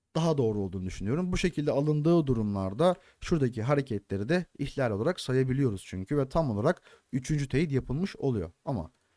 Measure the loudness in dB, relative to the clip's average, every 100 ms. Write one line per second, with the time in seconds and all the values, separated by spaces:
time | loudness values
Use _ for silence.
0 | _ 0 2 2 2 0 -2 -4 -6 -4
1 | -2 -2 0 0 0 0 0 2 2 2
2 | 4 4 4 2 0 0 -2 2 2 0
3 | -4 _ -2 2 2 0 0 0 0 -4
4 | -4 -4 0 0 0 -6 -6 -2 -2 0
5 | -2 -2 0 0 2 2 0 0 -6 -8
6 | -2 -2 0 0 0 2 0 0 -4 -20
7 | _ -6 -2 -2 0 0 0 0 -2 -2
8 | -4 -2 -2 -2 -4 -8 -6 -6 -6 _
9 | _